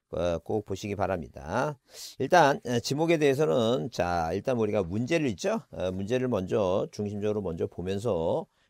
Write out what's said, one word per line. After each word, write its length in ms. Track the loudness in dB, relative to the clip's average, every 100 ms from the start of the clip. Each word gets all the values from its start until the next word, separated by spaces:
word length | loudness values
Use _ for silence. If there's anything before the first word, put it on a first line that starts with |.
| _
어, 280 | -2 0 -2
꼭 260 | -2 -4
보시기 320 | -4 -6 -4 -2
바랍니다. 840 | -2 -2 -6 -12 -6 -2 -2 -4 _ -18 -12 -6
일단, 420 | 4 6 6 4 0
에, 140 | -2
지목에 380 | 0 0 2 4
대해서는, 720 | 4 4 2 2 2 2 -2
자, 380 | -2 0 0 0
일단 240 | -2 -2 0
우리가 240 | 0 0
문제를 460 | 0 -2 0 0 0
있죠? 320 | -2 -2 -4 -4
어, 220 | -6 -4
문제를 340 | -4 -2 0 0
먼저 640 | 0 0 2 2 2 -2
중심적으로 520 | -4 -6 -2 -2 -2
먼저 260 | -2 -4 -4
보면서, 760 | -4 -4 -2 -2 0 0 -2 -4 _ _